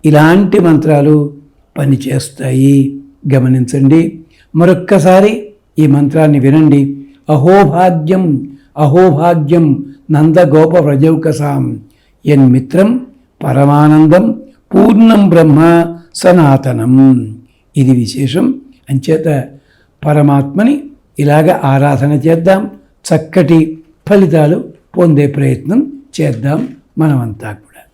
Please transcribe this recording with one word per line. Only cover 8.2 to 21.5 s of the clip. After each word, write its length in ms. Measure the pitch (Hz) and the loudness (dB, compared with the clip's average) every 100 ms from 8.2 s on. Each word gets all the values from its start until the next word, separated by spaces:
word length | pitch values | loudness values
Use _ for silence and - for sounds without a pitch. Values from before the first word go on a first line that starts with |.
| 180 131 - - _ 143 | -2 -4 -6 -18 _ -4
అహోభాగ్యం 1160 | 147 170 185 139 170 165 143 170 156 131 - - - | 0 2 2 2 0 0 0 0 0 -2 -8 -18 -4
నందగోప 680 | 151 156 170 160 156 156 175 | 0 2 2 2 2 2 0
వ్రజౌకసాం 1040 | 147 139 156 156 160 139 147 139 123 113 - _ _ _ - | 0 0 0 0 -4 -4 -6 -4 -6 -10 -18 _ _ _ -2
యన్మిత్రం 800 | 139 131 127 131 175 208 247 - _ _ _ | 2 4 2 0 -2 0 -2 -8 _ _ _
పరమానందం 960 | 143 131 139 147 151 151 156 175 226 - - _ _ | -4 0 0 2 2 4 4 2 0 -6 -14 _ _
పూర్ణం 540 | 190 208 214 226 214 196 | 0 2 4 4 4 2
బ్రహ్మ 580 | 175 165 143 165 170 170 170 _ | 2 4 4 4 2 -2 -8 _
సనాతనం." 1200 | - 185 175 147 135 135 117 117 131 135 123 107 107 _ _ _ 151 | -2 0 2 2 0 -2 -4 0 4 4 2 -4 -14 _ _ _ -2
ఇది 140 | 127 | 0
విశేషం. 720 | 123 113 123 139 165 254 - - _ - | 0 -2 -6 -6 -2 -4 -6 -14 _ -8
అంచేత 540 | 135 - 156 160 139 - 139 _ _ _ _ 147 | -6 -2 -4 -2 -4 -6 -18 _ _ _ _ -2
పరమాత్మని 760 | 151 143 139 139 185 233 294 - - _ - | 0 2 0 -2 -2 -2 -2 -8 -20 _ -6
ఇలాగ 420 | 143 147 160 | 0 0 0